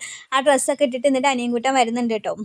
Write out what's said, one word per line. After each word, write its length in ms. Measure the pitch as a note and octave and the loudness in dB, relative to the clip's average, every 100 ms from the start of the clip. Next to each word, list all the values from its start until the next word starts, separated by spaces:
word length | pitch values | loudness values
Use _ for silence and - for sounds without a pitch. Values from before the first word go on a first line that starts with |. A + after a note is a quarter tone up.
| - - - | -4 -16 -4
ആ 80 | C4+ | 0
ഡ്രസ്സൊക്കെ 440 | C#4 C4+ - C#4+ | 4 2 2 0
ഇട്ടിട്ട് 220 | C#4+ B3 C#4+ | -2 0 0
എന്നിട്ട് 200 | C4 C#4 | 2 2
അനിയൻകുട്ടൻ 440 | B3+ A#3+ A#3+ C4 | 0 -2 -2 0
വരുന്നുണ്ട് 400 | C4+ A#3 A#3 A#3+ A3 | 2 2 0 -2 -2
ട്ടോ. 180 | F#3+ - | -4 -8